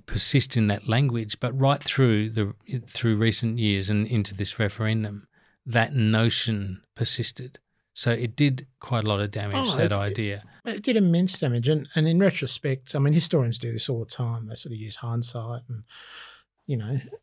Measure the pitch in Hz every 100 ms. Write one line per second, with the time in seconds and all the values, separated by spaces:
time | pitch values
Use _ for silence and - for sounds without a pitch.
0 | - 107 - 139 - 117 107 101 - 117
1 | 143 117 110 - 123 131 135 143 - -
2 | 127 107 110 110 101 - - 127 - -
3 | 117 107 113 107 117 117 107 98 95 104
4 | 107 120 98 98 101 - 104 - 110 110
5 | 104 101 - _ _ _ 131 117 117 135
6 | 107 110 113 - - 107 95 90 - -
7 | 117 - 113 - 123 - _ _ _ -
8 | 123 117 117 110 143 131 - _ - 120
9 | 107 101 104 104 104 101 254 139 104 101
10 | 101 110 107 101 - - - 208 233 220
11 | 185 170 180 - 143 120 120 156 - 165
12 | 156 170 196 - 131 - 143 131 - 143
13 | 139 156 - 160 120 110 117 113 - 117
14 | 113 - 120 117 107 110 - 110 107 -
15 | 120 117 117 120 113 120 120 113 - -
16 | - - - - _ _ - 127 107 139
17 | - 427